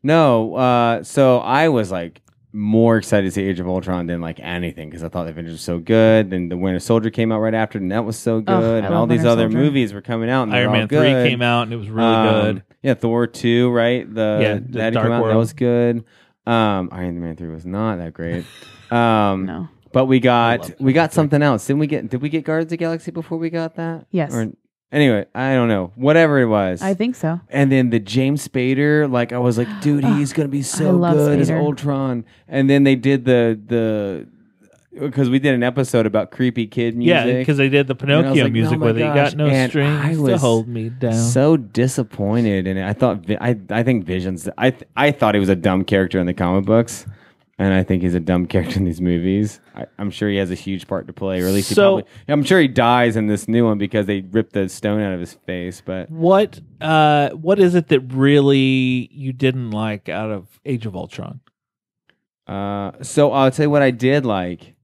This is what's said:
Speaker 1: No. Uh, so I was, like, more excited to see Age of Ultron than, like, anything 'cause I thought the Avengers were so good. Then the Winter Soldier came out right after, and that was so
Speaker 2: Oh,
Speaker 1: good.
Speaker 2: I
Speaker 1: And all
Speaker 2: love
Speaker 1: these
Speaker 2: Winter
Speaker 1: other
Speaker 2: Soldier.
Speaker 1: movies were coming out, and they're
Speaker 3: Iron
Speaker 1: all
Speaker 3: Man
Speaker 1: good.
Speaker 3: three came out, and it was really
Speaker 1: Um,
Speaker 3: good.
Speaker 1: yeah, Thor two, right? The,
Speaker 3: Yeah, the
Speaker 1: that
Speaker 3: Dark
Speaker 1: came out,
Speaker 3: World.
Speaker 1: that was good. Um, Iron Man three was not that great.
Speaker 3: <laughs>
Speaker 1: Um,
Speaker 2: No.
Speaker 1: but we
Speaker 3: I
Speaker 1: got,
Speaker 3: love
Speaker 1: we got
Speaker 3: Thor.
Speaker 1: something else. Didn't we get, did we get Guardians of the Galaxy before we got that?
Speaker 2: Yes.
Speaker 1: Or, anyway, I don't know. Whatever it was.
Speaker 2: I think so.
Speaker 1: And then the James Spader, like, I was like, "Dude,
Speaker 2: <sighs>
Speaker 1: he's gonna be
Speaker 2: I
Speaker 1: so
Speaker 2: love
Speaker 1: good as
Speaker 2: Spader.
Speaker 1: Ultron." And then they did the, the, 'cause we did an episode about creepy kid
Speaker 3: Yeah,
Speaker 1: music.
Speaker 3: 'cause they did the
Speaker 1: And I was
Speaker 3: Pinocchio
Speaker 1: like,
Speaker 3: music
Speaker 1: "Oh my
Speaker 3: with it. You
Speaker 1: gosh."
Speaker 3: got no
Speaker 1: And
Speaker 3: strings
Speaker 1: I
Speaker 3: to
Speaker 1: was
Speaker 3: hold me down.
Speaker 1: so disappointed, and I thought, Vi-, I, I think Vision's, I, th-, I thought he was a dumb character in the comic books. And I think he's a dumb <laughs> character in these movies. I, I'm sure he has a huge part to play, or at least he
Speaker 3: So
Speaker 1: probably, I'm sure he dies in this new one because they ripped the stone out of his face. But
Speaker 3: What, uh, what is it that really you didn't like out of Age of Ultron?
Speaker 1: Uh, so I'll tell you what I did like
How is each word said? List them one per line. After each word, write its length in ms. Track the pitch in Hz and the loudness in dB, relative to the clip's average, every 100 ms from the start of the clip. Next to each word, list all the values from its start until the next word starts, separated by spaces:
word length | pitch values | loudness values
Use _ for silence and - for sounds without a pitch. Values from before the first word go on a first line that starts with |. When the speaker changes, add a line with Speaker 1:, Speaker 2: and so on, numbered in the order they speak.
Speaker 1:
No. 520 | 139 160 151 117 110 90 | 2 4 4 4 0 0
Uh, 480 | 127 123 117 117 | 2 2 2 -2
so 360 | - - 135 123 | -4 2 4 4
I 280 | - 131 160 | 2 2 2
was, 240 | 131 98 | 0 -2
like, 300 | 92 85 _ _ _ _ | -6 -8 _ _ _ _
more 440 | 104 104 110 113 113 | -6 0 4 6 4
excited 280 | - 107 95 | 2 0 0
to 40 | |
see 120 | 92 | -2
Age 160 | 98 90 | -4 -4
of 80 | 90 | -4
Ultron 400 | 92 90 90 85 | -4 -4 -4 -4
than, 140 | 87 | -6
like, 180 | 82 82 | -8 -10
anything 500 | 80 87 87 80 76 | -8 -6 -6 -8 -16
'cause 140 | 78 | -12
I 60 | 82 | -10
thought 160 | 90 82 | -8 -8
the 60 | |
Avengers 220 | 80 82 82 | -10 -14 -12
were 20 | |
so 220 | - 85 | -6 -6
good. 500 | 82 113 110 110 101 | 2 4 6 6 2
Then 180 | 92 87 | -4 -4
the 60 | 87 | -4
Winter 220 | 95 90 | -2 -4
Soldier 300 | - 113 110 | 0 0 0
came 220 | 113 113 | -2 -2
out 80 | 110 | 0
right 120 | 110 | -2
after, 240 | 110 110 110 | -2 -2 -4
and 140 | 92 | -4
that 140 | 104 110 | -4 -4
was 100 | 120 | -6
so 200 | - 113 | -2 -2
Speaker 2:
Oh, 40 | |
Speaker 1:
good. 420 | 107 190 113 113 | 0 0 0 0
Speaker 2:
I 20 | 101 | 0
Speaker 1:
And 80 | - | 0
all 60 | |
Speaker 2:
love 80 | 113 | 2
Speaker 1:
these 80 | 117 | 2
Speaker 2:
Winter 100 | 117 | 2
Speaker 1:
other 100 | 117 | 2
Speaker 2:
Soldier. 140 | 113 113 | 2 2
Speaker 1:
movies 360 | 147 139 113 | 2 2 -2
were 80 | 101 | -4
coming 280 | 95 117 113 | -8 -4 -2
out, 140 | 131 | -2
and 100 | 117 | 0
they're 80 | 123 | 0
Speaker 3:
Iron 60 | 123 | 2
Speaker 1:
all 40 | 123 | 0
Speaker 3:
Man 120 | 107 | 0
Speaker 1:
good. 140 | 147 156 131 | 2 2 4
Speaker 3:
three 60 | 123 | 2
came 120 | 123 | 0
out, 220 | 120 120 | 0 0
and 100 | 117 | -2
it 40 | 117 | -6
was 120 | 101 | -8
really 180 | 110 117 | -2 2
Speaker 1:
Um, 380 | 113 110 110 107 104 | 2 2 2 0 -4
Speaker 3:
good. 80 | - _ | -10 _
Speaker 1:
yeah, 100 | 139 | -2
Thor 340 | 120 117 117 117 | -2 0 0 -2
two, 420 | - 120 117 123 | -2 0 2 2
right? 400 | 120 117 123 - | 2 2 0 -4
The, 280 | 110 107 107 | -4 -2 0
Speaker 3:
Yeah, 120 | 110 104 | 0 -2
the 220 | 127 123 | -6 -4
Speaker 1:
that 140 | 113 | -2
Speaker 3:
Dark 120 | 113 110 | 0 0
Speaker 1:
came 40 | |
out, 120 | 117 | 0
Speaker 3:
World. 100 | 113 110 | 2 2
Speaker 1:
that 40 | |
was 140 | 113 | 0
good. 520 | - 123 120 120 117 113 _ _ _ - | -2 0 2 0 -2 -6 _ _ _ -2
Um, 400 | 117 107 98 92 | 2 2 0 -4
Iron 260 | 92 90 87 | -6 -8 -6
Man 160 | 85 80 | -10 -10
three 140 | 82 | -12
was 160 | 80 87 | -12 -10
not 320 | 98 110 95 | -6 -4 -4
that 160 | 85 | -10
great. 320 | 78 82 85 85 | -10 -8 -8 -10
Speaker 3:
<laughs> 60 | - - - - | -20 -20 -20 -4
Speaker 1:
Um, 560 | 117 117 110 104 95 95 | 0 2 2 0 -2 -6
Speaker 2:
No. 200 | 85 160 _ _ | -8 -12 _ _
Speaker 1:
but 140 | 127 131 | -2 2
we 100 | 131 | 2
Speaker 3:
I 40 | |
Speaker 1:
got, 400 | 123 120 117 117 | 4 4 2 0
Speaker 3:
love 120 | - - | -4 -2
Speaker 1:
we 140 | 135 | 0
got 180 | 139 160 | 2 2
Speaker 3:
Thor. 40 | - | 0
Speaker 1:
something 260 | 151 147 | 2 2
else. 260 | 147 113 - | 2 0 0
Didn't 120 | 143 | -2
we 60 | 151 | 0
get, 220 | 147 113 | -4 -6
did 120 | - | -6
we 80 | 147 | -4
get 160 | 160 156 | -6 -4
Guardians 220 | 160 160 | -4 -4
of 20 | |
the 80 | 170 | -6
Galaxy 340 | 165 165 165 | -6 -6 -8
before 260 | 165 160 165 | -12 -10 -6
we 120 | 165 | -6
got 260 | 165 165 165 | -6 -8 -8
that? 300 | 165 165 - | -8 -10 -6
Speaker 2:
Yes. 220 | 185 143 | -4 -4
Speaker 1:
Or, 160 | 120 110 - _ _ _ | -4 -6 -8 _ _ _
anyway, 320 | 143 143 107 - - | 2 2 2 -2 -6
I 200 | 131 131 | -2 0
don't 120 | 117 | 2
know. 240 | 104 90 110 | 0 -4 -4
Whatever 420 | 131 160 160 143 | 2 4 4 4
it 60 | 120 | 2
was. 360 | 107 95 92 | 2 0 -2
Speaker 2:
I 120 | 190 | -4
think 220 | 190 233 247 | -2 -4 -4
so. 260 | 160 170 _ | -6 -6 _
Speaker 1:
And 200 | 135 139 | 0 2
then 200 | 131 127 | 2 2
the 100 | 117 | 0
James 480 | 98 113 131 143 - | -2 -2 0 -2 -4
Spader, 640 | 135 127 135 147 151 147 | -4 -2 0 2 2 2
like, 220 | 123 117 | 0 -2
I 60 | 120 | 0
was 180 | 123 113 | 0 0
like, 100 | 120 104 | -2 -4
"Dude, 240 | 147 143 135 | -2 0 2
Speaker 2:
<sighs> 100 | 147 | 0
Speaker 1:
he's 160 | 143 | -2
gonna 160 | - 143 | -2 -4
be 120 | 143 | -4
Speaker 2:
I 20 | |
Speaker 1:
so 300 | 131 - 156 180 | -6 -2 0 2
Speaker 2:
love 200 | 175 156 | 2 2
Speaker 1:
good 200 | 147 147 | 2 2
as 80 | 160 | 0
Speaker 2:
Spader. 100 | 160 | 0
Speaker 1:
Ultron." 640 | 151 139 143 139 135 123 110 _ _ | -2 -2 -4 -4 -4 -6 -8 _ _
And 220 | 135 135 | 0 4
then 160 | 139 139 | 4 4
they 100 | 131 | 4
did 300 | 127 139 123 | 2 0 2
the, 340 | 123 117 107 107 | 2 2 0 -2
the, 1400 | 117 110 107 101 87 53 _ _ _ _ _ _ - 139 | -2 0 -2 -4 -8 -12 _ _ _ _ _ _ -10 -6
'cause 180 | 135 135 | 0 2
we 80 | 135 | 2
did 140 | 143 | 2
an 100 | 127 | 2
episode 420 | 123 123 123 120 110 | 0 -2 0 2 2
about 260 | 107 90 | 0 -4
creepy 340 | - 127 120 107 | -2 -2 0 -6
kid 300 | - 117 117 | -2 -2 0
Speaker 3:
Yeah, 300 | 120 170 123 | 2 2 2
Speaker 1:
music. 200 | 123 127 | 0 0
Speaker 3:
'cause 120 | 143 | 2
they 100 | 135 | 4
did 200 | 139 135 | 2 0
the 80 | 127 | -4
Speaker 1:
And 100 | 139 | 2
I 60 | 147 | 2
was 80 | |
Speaker 3:
Pinocchio 200 | 139 139 117 | 4 2 2
Speaker 1:
like, 80 | |
Speaker 3:
music 220 | 113 110 117 | 2 0 2
Speaker 1:
"Oh 20 | |
my 60 | 117 | 0
Speaker 3:
with 120 | 113 | 0
it. 20 | |
You 40 | 117 | 0
Speaker 1:
gosh." 240 | 143 143 | 2 0
Speaker 3:
got 40 | 147 | 2
no 100 | 151 | 0
Speaker 1:
And 220 | 135 127 | 2 2
Speaker 3:
strings 360 | 151 143 151 143 | 0 0 0 0
Speaker 1:
I 80 | |
Speaker 3:
to 80 | 160 | 0
Speaker 1:
was 180 | 139 175 | 2 2
Speaker 3:
hold 300 | 135 113 113 | 4 2 0
me 180 | 117 113 | -6 -6
down. 200 | 123 123 | -4 -2
Speaker 1:
so 440 | 113 117 123 143 160 | 0 0 2 4 2
disappointed, 1120 | 107 113 127 139 117 - 101 113 113 98 92 | 0 -2 0 -2 -6 -4 -2 0 0 0 -2
and 120 | 95 | -4
I 140 | 95 | -4
thought, 320 | 107 123 101 85 | 0 0 0 -4
Vi-, 120 | 104 | -4
I, 160 | 123 113 92 | -2 -4 -2
I 140 | 104 | -2
think 220 | 120 123 87 | 0 -2 -2
Vision's, 420 | 92 92 90 92 - | -6 -6 -8 -10 0
I, 120 | 123 | 0
th-, 180 | 127 - - | 0 -10 0
I 160 | 143 | 0
thought 240 | 139 110 104 | 2 2 2
he 40 | |
was 80 | 98 | 2
a 60 | 92 | 2
dumb 260 | 90 92 | 2 0
character 340 | 92 101 92 95 | 2 0 2 0
in 100 | 90 | -2
the 60 | |
comic 300 | 90 90 92 | -2 0 0
books. 420 | 98 110 113 - - - _ _ _ _ | 2 2 2 -6 -16 -20 _ _ _ _
And 140 | 98 | 0
I 80 | 95 | 2
think 220 | 92 92 | 2 0
he's 100 | 90 | 0
a 60 | 87 | -2
dumb 260 | 80 90 87 | 0 -2 0
<laughs> 80 | |
character 240 | 98 85 98 | -2 -2 -2
in 80 | 95 | -2
these 160 | 82 | -2
movies. 580 | 90 87 87 98 104 - _ - | -2 0 0 0 -2 -6 _ -18
I, 120 | 58 - | -16 -10
I'm 140 | 101 | -10
sure 180 | 87 104 | -4 -2
he 60 | 98 | -2
has 160 | 92 | -4
a 20 | |
huge 320 | 90 - 95 - | -6 -8 -10 -8
part 200 | 98 - | -8 -8
to 60 | |
play, 280 | - 98 92 | -10 -6 -2
or 60 | 90 | 0
at 60 | 101 | 0
least 140 | 101 | 0
he 40 | |
Speaker 3:
So 80 | 151 196 95 | 2 4 2
Speaker 1:
probably, 80 | - - - | -4 -16 -4
I'm 160 | 147 | -2
sure 160 | 139 185 | 2 4
he 60 | 143 | 4
dies 480 | 123 117 123 120 113 | 4 4 4 2 2
in 80 | 107 | 0
this 220 | 104 - | -2 0
new 180 | 113 117 | 2 2
one 140 | 107 | 0
because 260 | 101 110 101 | -2 -2 -2
they 160 | 101 95 | -4 -2
ripped 220 | 104 110 | -2 -2
the 160 | 101 95 | -2 -4
stone 320 | - 107 104 | -4 -4 -2
out 100 | 104 | -2
of 80 | 90 | -4
his 140 | 85 | -8
face. 480 | - - 90 87 90 | -14 -10 -8 -8 -12
But 280 | - 92 92 | -10 -10 -10
Speaker 3:
What, 480 | 160 170 190 214 - - _ | -2 2 2 2 -6 -20 _
uh, 480 | 156 160 151 147 143 | 0 4 4 4 0
what 260 | - 160 202 | -4 0 4
is 140 | 185 | 6
it 140 | 175 160 | 4 2
that 140 | 147 131 | 0 0
really 960 | 131 135 147 139 139 131 131 127 127 120 | 0 4 6 4 4 2 2 0 -2 -6
you 220 | - 135 | -10 -10
didn't 380 | 123 131 131 120 | -2 -2 -2 -6
like 360 | 107 110 104 - | -4 -6 -6 -8
out 220 | 87 110 | -8 -6
of 300 | 104 98 _ - | -8 -12 _ -8
Age 200 | 123 110 | -8 -8
of 100 | 90 | -10
Ultron? 440 | - - - 131 _ _ _ _ _ _ _ _ _ _ - | -12 -12 -14 -16 _ _ _ _ _ _ _ _ _ _ -12
Speaker 1:
Uh, 440 | 98 101 101 98 - | -8 -6 -6 -8 -12
so 300 | 139 - 143 | -8 0 2
I'll 200 | 139 135 | 4 2
tell 140 | 131 147 | 2 0
you 40 | |
what 120 | 147 | 2
I 100 | 139 | 2
did 340 | 120 127 143 123 | 2 0 0 0
like 500 | 101 90 87 - _ | -4 -4 -8 -14 _